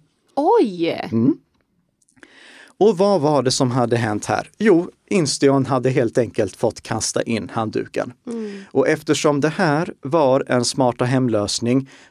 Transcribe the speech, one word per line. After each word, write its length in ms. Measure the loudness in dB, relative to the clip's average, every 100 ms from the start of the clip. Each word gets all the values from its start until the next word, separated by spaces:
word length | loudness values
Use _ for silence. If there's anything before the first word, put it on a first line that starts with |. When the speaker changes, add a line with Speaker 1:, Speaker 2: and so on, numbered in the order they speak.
| _ _ _ -2
Speaker 1:
Oj! 520 | 2 4 2 0 -4 -4 -2
Speaker 2:
Mm. 240 | 0 2 0 _ _ _ _ _ _ _ _ -20 -20 -20 -20 -10 2
Och 200 | 2 4
vad 220 | 2 2
var 220 | 2 2
det 80 | 2
som 200 | 0 0
hade 260 | 0 0 0
hänt 280 | -2 -4 -2
här? 220 | -4 -4 -2
Jo, 320 | 2 4 2 -8 -4
Insteon 560 | 0 0 2 2 4 2
hade 240 | 0 0
helt 280 | 0 0 0
enkelt 380 | -2 -2 -4 -2
fått 240 | -4 -4
kasta 400 | -6 -6 -4 -4
in 280 | -4 -4 -4
handduken. 600 | -6 -4 -4 -6 -6 -8 -10 -12
Speaker 1:
Mm. 360 | -10 -10 -12 -6
Speaker 2:
Och 180 | -2 0
eftersom 520 | 0 -2 0 0 0
det 80 | -2
här 460 | 0 0 0 -4 -8
var 420 | -2 2 4 2 2
en 160 | -2
smarta 400 | -2 0 0 0
hemlösning 840 | 0 0 0 0 -2 -2 0 -2 -2 -12 -18